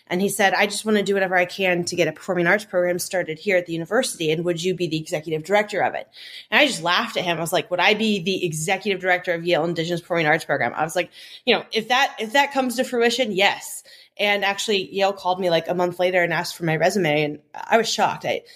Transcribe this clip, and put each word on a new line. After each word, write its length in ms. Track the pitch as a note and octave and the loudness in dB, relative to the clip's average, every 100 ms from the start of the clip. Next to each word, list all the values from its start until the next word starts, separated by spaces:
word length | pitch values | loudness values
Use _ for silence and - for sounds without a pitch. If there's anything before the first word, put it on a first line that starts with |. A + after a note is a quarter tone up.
| - | -6
And 140 | F3+ | -2
he 80 | G3 | -2
said, 260 | G3 F#3+ | 2 2
"I 120 | F3+ G3+ | 4 0
just 180 | - | -2
wanna 180 | A3 G#3 | 0 0
do 120 | G3 | 2
whatever 220 | G3 F#3 F#3 | 0 2 2
I 100 | F3+ | 0
can 380 | - F#3 F3+ F3 | 0 0 0 0
to 100 | E3+ | 0
get 100 | D#3 | 0
a 60 | |
performing 340 | D#3 - F3 E3+ | 0 -4 0 4
arts 180 | G#3 | 2
program 360 | G#3 F3+ F3 F3+ | 2 0 0 0
started 400 | - F#3 D#3 D#3 | -2 -4 -4 -4
here 160 | G3+ F#3 | 0 0
at 100 | F3 | 0
the 60 | |
university. 580 | E3 E3 A3+ - - D#3+ | -6 0 0 0 -2 0
And 140 | D#3+ | 0
would 180 | F3 E3 | 0 -2
you 120 | F3+ | -2
be 120 | E3+ E3+ | -2 -2
the 140 | D#3+ | -4
executive 420 | D#3 D#3 E3 D#3 | -4 -6 -4 -6
director 380 | D#3 G#3 G#3+ F#3+ | 0 0 0 -2
of 140 | A#2+ | -2
it?" 140 | - - - - - - | -2 -10 -18 -18 -18 0
And 100 | A3+ | 4
I 60 | C#4+ | 4
just 140 | F3 | 2
laughed 340 | E3 F#3 A#3 G3+ | 0 0 0 -2
at 80 | |
him. 120 | F3 D#3+ | -2 -2
I 40 | |
was 120 | E3 | 0
like, 180 | E3+ - | 0 0
"Would 80 | F3+ | 2
I 140 | F#3+ | 4
be 280 | G#3 A3 G#3 | 4 2 0
the 240 | F3 F#3+ F3 | -2 -2 -2
executive 540 | D#3 D#3+ F#3+ G#3 F#3 | -4 -2 -2 -2 -2
director 340 | F#3 F3+ F3+ | 0 0 0
of 100 | E3+ | -4
Yale 200 | E3+ E3 | 0 0
Indigenous 360 | E3+ E3 E3 E3+ | 0 -2 -4 -4
Performing 260 | - E3+ D3+ | -2 0 2
Arts 180 | D#3 | 2
Program?" 280 | - C#3 A#2+ | 0 -2 -2
I 100 | - | -2
was 100 | E3+ F#3 | -2 -2
like, 140 | F3 - - - | -6 -10 -20 -6
you 100 | B3+ | 0
know, 100 | F#3 - | 0 0
if 160 | A3+ A3 | -6 0
that, 260 | B3+ C#4 - | 0 0 -2
if 120 | A3 | -2
that 200 | C#4 C#4 | 0 2
comes 240 | C4+ B3+ A#3+ | 0 0 -2
to 80 | |
fruition, 480 | B3+ A#3+ A#3 A#3 A3 | -2 2 2 2 0
yes. 500 | F#3 G3 A#2 - - - - - - | 2 2 0 -8 -14 -16 -20 -20 -4
And 280 | G#3 G3+ | 0 2
actually, 440 | G3 G3 - G3+ F#3 | 0 -2 0 0 -2
Yale 180 | F#3+ G3 | 0 0
called 280 | G3 - F#3 | 0 -2 0
me, 100 | F3+ | 2
like, 180 | E3 E3 | 2 0
a 60 | |
month 240 | F3+ F3+ F3 | 0 -2 0
later 240 | F#3 F3+ | 2 2
and 100 | E3+ | 2
asked 240 | E3 E3+ - | 0 -4 -4
for 80 | |
my 120 | E3 D#3+ | -2 2
resume. 480 | E3+ G3+ D#3+ D3+ | 2 2 2 2
And 140 | D3 D3+ _ | 0 -4 _
I 240 | - - A3+ | -16 0 0
was 140 | A3 | 2
shocked. 320 | - E3+ - | 0 0 0
I, 180 | C#3+ A2 - | -4 -4 -6